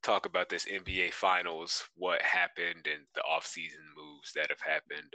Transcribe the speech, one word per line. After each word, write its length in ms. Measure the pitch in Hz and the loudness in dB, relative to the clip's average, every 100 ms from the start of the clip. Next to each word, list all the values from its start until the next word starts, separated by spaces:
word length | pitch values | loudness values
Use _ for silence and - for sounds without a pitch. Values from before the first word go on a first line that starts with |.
talk 240 | - 101 98 | 4 2 4
about 240 | 90 90 | 0 0
this 160 | 87 - | -2 -2
N 140 | 98 | -4
B 160 | 92 92 | -2 0
A 100 | 87 | 0
Finals, 760 | - 98 90 87 80 85 - - | 4 4 4 2 -4 -4 -4 -6
what 260 | _ 90 90 | _ 2 2
happened, 680 | - 180 175 - 175 170 156 | 4 2 2 0 -4 -2 -4
and 200 | 151 143 | -6 -6
the 80 | - | -4
off-season 580 | - 165 - - 165 156 156 151 | 0 0 -2 -10 -12 -12 -20 -18
moves 380 | 151 147 - | -18 -16 -8
that 160 | 156 151 | -2 0
have 100 | 151 | 0
happened, 500 | 156 156 - 147 147 | 0 -2 -2 -12 -8